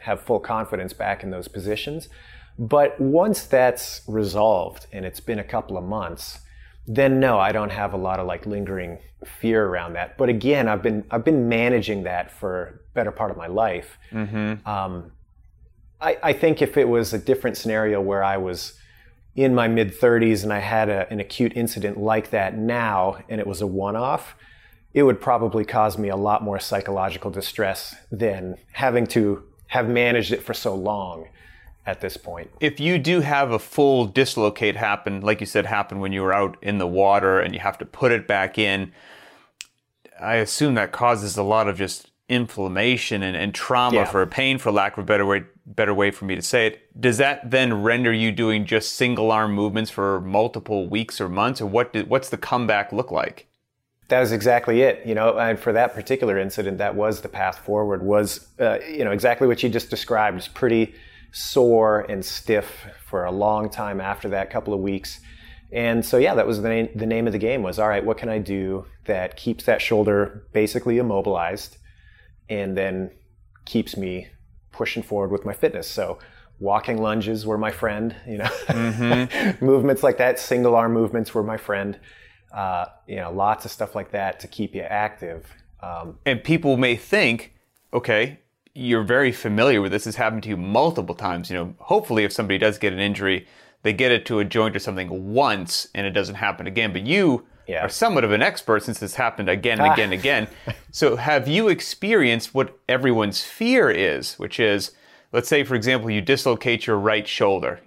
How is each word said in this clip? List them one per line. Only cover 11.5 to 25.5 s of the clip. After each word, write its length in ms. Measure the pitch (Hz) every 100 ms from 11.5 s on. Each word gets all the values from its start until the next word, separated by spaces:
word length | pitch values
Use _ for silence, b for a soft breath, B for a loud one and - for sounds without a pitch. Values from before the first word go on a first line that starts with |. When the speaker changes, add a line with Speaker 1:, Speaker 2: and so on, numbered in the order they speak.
| 117 120 123 104 101
Speaker 1:
that 260 | 90 90 87
for 520 | - 98 90 85 - -
better 180 | - 107
part 200 | - 107
of 60 | 95
my 80 | 85
life. 520 | 95 110 87 - - -
Speaker 2:
Mm-hmm. 560 | 110 107 107 107 107 107
Speaker 1:
Um, 440 | 104 95 87 85 - _ _ - _ - _ - _
I, 180 | 160 165
I 100 | 160
think 260 | 139 165 156
if 160 | 147 147
it 100 | 123
was 260 | 117 113
a 40 | 110
different 380 | 110 131 123 104
scenario 440 | 113 110 107 104
where 220 | 98 98
I 140 | 98 98
was 420 | 92 87 - b b b b b -
in 200 | - 135
my 120 | 123 113
mid-thirties 800 | 113 107 - 123 117 113 107
and 80 | 104
I 60 | 104
had 280 | 101 113 107
a, 200 | 98 92
an 80 | 107
acute 360 | 98 - 117 123
incident 400 | 117 - 101 101
like 320 | 107 110 110
that 260 | 113 95 110
now 600 | 113 120 117 98 92 - -
and 120 | 110
it 60 | 101
was 160 | 92
a 40 | 101
one-off, 720 | 95 98 107 127 151 - - b b b b b
it 100 | 139
would 180 | 139 120
probably 440 | - 120 110